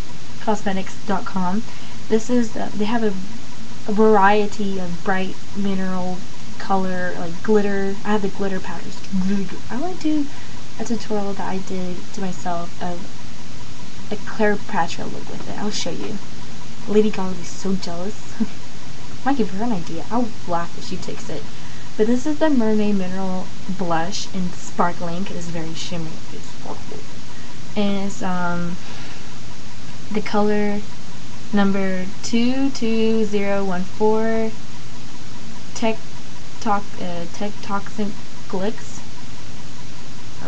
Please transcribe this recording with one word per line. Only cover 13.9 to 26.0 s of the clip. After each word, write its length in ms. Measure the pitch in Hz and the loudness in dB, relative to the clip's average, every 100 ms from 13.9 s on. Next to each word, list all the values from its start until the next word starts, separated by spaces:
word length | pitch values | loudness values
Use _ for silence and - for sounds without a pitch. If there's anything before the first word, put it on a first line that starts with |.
| - - | 0 0
a 40 | 214 - | 0 0
Cleopatra 760 | - 208 208 - 185 170 - - | 0 0 0 0 0 0 0 0
look 220 | - - | 0 0
with 200 | - - | 0 0
it. 100 | - | 0
I'll 120 | 208 | 0
show 200 | - 180 | 0 0
you. 280 | 151 202 214 - - - - - - - | 0 0 0 0 0 -2 -2 0 0 2
Lady 240 | 214 214 | 2 2
Gaga 180 | 202 185 | 0 0
would 100 | 175 | 0
be 60 | |
so 300 | 170 - 190 | -2 0 0
jealous. 600 | 190 175 170 190 - - - 220 - - - | 0 0 0 0 0 0 0 0 0 0 0
<laughs> 460 | - - - - | 0 0 0 0
Might 120 | 262 277 | 0 2
give 140 | 180 | 0
her 140 | 190 | 0
an 80 | 240 | 0
idea. 320 | 190 160 165 - | 0 0 0 0
I'll 180 | 226 220 - - | 0 0 0 0
laugh 320 | 170 170 175 | 0 0 0
if 60 | |
she 120 | - 180 | 0 0
takes 320 | - - - | 0 -2 -2
it. 140 | 160 - - - - - - | -2 -2 -2 -2 -2 -2 0
But 100 | 214 | 2
this 200 | 247 302 | 2 2
is 120 | 294 | 2
the 100 | 320 | 2
Mermaid 480 | 262 220 214 208 196 | 2 2 2 2 2
Mineral 500 | 180 185 190 185 185 - - 180 | 0 0 0 0 0 0 0 0
Blush 560 | 170 165 175 - - | 0 0 0 0 0
in 180 | 190 180 | 0 0
Sparkling. 760 | - - - 175 170 175 175 190 | 0 0 0 0 0 0 0 0
It 60 | |
is 160 | 180 170 | 0 0
very 260 | 165 160 | 0 0
shimmery. 380 | 165 - 170 | 0 0 0